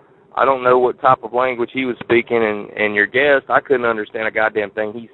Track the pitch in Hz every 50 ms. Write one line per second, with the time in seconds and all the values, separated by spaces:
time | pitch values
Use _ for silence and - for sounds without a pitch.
0 | _ _ _ _ _ _ - - 117 135 135 127 123 127 127 127 123 120 - -
1 | 131 131 131 - - 107 117 123 131 131 123 117 117 - - 135 131 123 113 -
2 | - - 117 117 113 - 120 117 113 107 107 104 104 107 - 104 104 104 104 104
3 | 101 101 107 127 143 147 143 131 - - 120 143 - - 135 123 120 117 113 107
4 | 104 - - 113 110 107 101 110 110 110 107 107 104 98 - 110 107 104 107 120
5 | 117 -